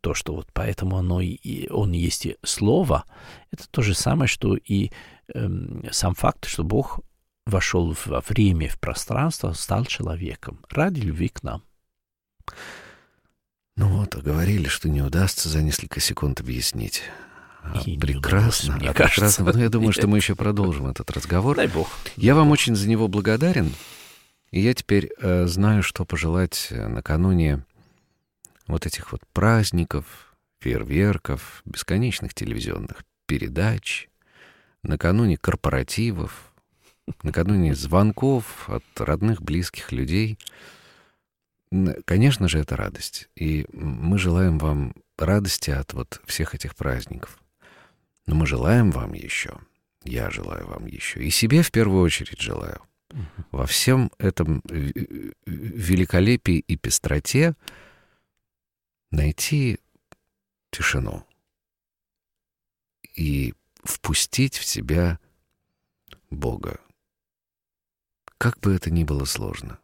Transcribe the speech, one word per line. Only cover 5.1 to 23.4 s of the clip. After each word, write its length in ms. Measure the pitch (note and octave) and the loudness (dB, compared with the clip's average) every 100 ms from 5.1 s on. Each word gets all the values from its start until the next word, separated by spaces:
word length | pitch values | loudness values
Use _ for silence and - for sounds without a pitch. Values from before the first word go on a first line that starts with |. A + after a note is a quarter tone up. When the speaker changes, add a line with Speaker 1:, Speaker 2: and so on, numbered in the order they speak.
| - _ | -20 _
Speaker 1:
эм, 520 | - G#2+ F#2 E2+ - - | -6 -4 -4 -6 -10 -6
сам 220 | - F2+ | -2 -2
факт, 320 | F#2 E2+ - - | 0 0 -2 -8
что 180 | - | -4
Бог 360 | D#2+ A2 C3+ - - _ _ _ - | 0 0 0 -6 -10 _ _ _ -2
вошел 480 | G2 - F2+ E2+ D#2 - | 0 2 2 0 -2 -4
во 140 | C2 | -4
время, 480 | - G2+ G#2 E2+ C#2+ | -2 2 4 4 0
в 120 | - | -4
пространство, 720 | - A1 - A2+ D#3 - F#2+ | -4 -6 -4 0 0 -2 -4
стал 320 | E2 - G2 | -6 -2 -2
человеком 800 | C3 - - E2+ F2 - - - - | -2 -4 -4 -6 -6 -10 -14 -16 -8
ради 300 | - E3+ E3 | 0 0 0
любви 280 | F#2+ D#2 E2+ | -4 -2 -2
к 140 | - | -4
нам. 200 | - A#1 - _ _ _ _ _ _ _ - - - - - - _ _ _ _ _ _ _ - | -8 -10 -12 _ _ _ _ _ _ _ -18 -16 -18 -18 -20 -20 _ _ _ _ _ _ _ 0
Speaker 2:
Ну 120 | G2 | 2
вот, 260 | F#2+ G#2 - | 2 -2 -4
а 40 | |
говорили, 480 | C#2+ D2+ F2+ G#2 C#2+ | -2 0 2 0 0
что 200 | - D#2 | -2 0
не 120 | C#2+ | 0
удастся 460 | C#2 D#2 F#2+ - D#2+ | 2 2 2 0 -2
за 140 | D#2 | 0
несколько 360 | D#2 D2 - - | 0 0 -6 -4
секунд 400 | - - D2 B1+ | -2 -2 -2 -2
объяснить. 640 | B1 B1 A#1+ A1+ G#1 - - - - - - - | -4 -4 -4 -4 -6 -6 -10 -16 -20 -20 -20 -16
А, 180 | D#2 D2+ C2+ | -6 -4 -4
Speaker 1:
И 60 | |
не 60 | D#2 | -2
Speaker 2:
прекрасно, 760 | C#2+ C2+ C#2 F#2+ A2+ - C#2+ C#2+ | 0 0 2 4 4 2 0 -2
Speaker 1:
удалось, 40 | |
мне 100 | C#2+ | 0
Speaker 2:
а, 20 | |
прекрасно. 520 | - - - G#2 G#2 | 2 4 6 4 4
Speaker 1:
кажется. 0 | |
Speaker 2:
Но 180 | F2+ A#2 | 4 4
я 60 | A#2 | 4
думаю, 220 | A2+ A2 | 4 4
что 160 | G2 G2+ | 4 4
мы 80 | G#2 | 4
Speaker 1:
<laughs> 20 | |
Speaker 2:
еще 180 | - G2 | 2 0
продолжим 500 | G#2 G2+ F#2+ D2+ C2+ | 0 2 0 0 -4
этот 220 | C2 - | -6 -6
разговор. 460 | - - F2+ A2+ D3 | -6 0 0 2 2
Speaker 1:
Дай 120 | - | 0
Бог. 200 | F2+ D#2+ - - - | 0 -4 -6 -12 2
Speaker 2:
Я 160 | G#2 | 6
Speaker 1:
Дай 60 | D3 | 8
Speaker 2:
вам 80 | D3+ | 8
Speaker 1:
Бог. 40 | |
Speaker 2:
очень 200 | D3 - A2 | 6 4 2
за 120 | G2+ | 2
него 200 | A2 A2 | 2 2
благодарен. 640 | G2+ G2+ A2 | 0 2 2